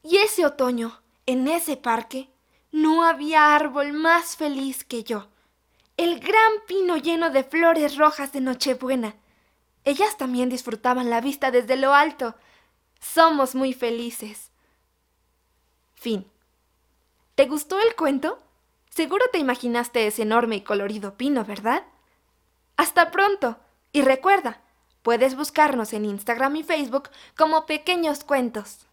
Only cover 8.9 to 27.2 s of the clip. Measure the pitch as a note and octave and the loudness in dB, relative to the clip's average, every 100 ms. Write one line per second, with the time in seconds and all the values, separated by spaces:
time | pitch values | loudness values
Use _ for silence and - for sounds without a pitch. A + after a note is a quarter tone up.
8.9 | C4 G#3+ - _ _ _ _ _ _ C#4 | -4 -4 -10 _ _ _ _ _ _ -4
9.9 | C#4+ G#4+ - C4 B3 B3+ B3 - A3+ B3 | 0 -2 -2 -4 -2 -2 -4 -8 -4 -2
10.9 | B3 A#3+ A#3 C4 C4+ C4+ B3 A3+ B3+ C4+ | 0 0 -2 -2 -2 2 2 2 0 4
11.9 | C#4 D#4 - A#3+ - _ _ _ _ _ | 6 4 -2 -8 -8 _ _ _ _ _
12.9 | _ - E4+ E4 D4+ B3 C4 C4 B3+ A#3 | _ -2 4 4 4 -2 -2 -4 -4 -6
13.9 | A#3 A#3 A#3 G#3+ G#3 - _ _ _ _ | -6 -8 -10 -14 -16 -20 _ _ _ _
14.9 | _ _ _ _ _ _ _ _ _ _ | _ _ _ _ _ _ _ _ _ _
15.9 | _ A#3 G#3 G3 _ _ _ _ _ _ | _ -6 -6 -8 _ _ _ _ _ _
16.9 | _ _ _ _ - C#4 D4 - F#4+ A4+ | _ _ _ _ 0 0 0 -4 0 0
17.9 | - D#4 C#4 D#4+ B4 _ _ _ _ _ | 0 -2 0 -4 -8 _ _ _ _ _
18.9 | - D#4 F#4+ B4+ F4+ C4+ B3+ A#3+ A#3+ A#3+ | -6 -2 0 0 0 -2 -2 -2 -4 -2
19.9 | A#3+ G#3+ G#3+ G#3+ A3+ A3+ G#3 - G#3 G3+ | 0 0 -2 0 2 0 -4 -4 -4 -4
20.9 | G#3+ G3+ G3+ C4+ C4+ G#3 G3+ G#3+ D4+ - | -8 -12 -6 -2 -2 -4 -6 -2 -2 -4
21.9 | _ _ _ _ _ _ _ _ - D#4+ | _ _ _ _ _ _ _ _ -2 2
22.9 | - E4 - G4+ G4 A#3+ A3+ _ _ _ | 2 2 2 2 2 -2 -4 _ _ _
23.9 | D4 C4+ C4 F#4 G4 B3+ - _ _ _ | 2 2 4 4 2 2 -10 _ _ _
24.9 | _ A#3 A#3 C4 C4 D4 - D4+ B3+ G#3+ | _ 0 4 2 2 -4 2 2 2 -4
25.9 | G#3+ G#3+ G3+ - A#3 C4+ D4+ D#4 D#4 C4+ | -6 -6 -6 -6 -2 -2 -2 -4 -4 -2
26.9 | C4+ - - | -6 -6 -20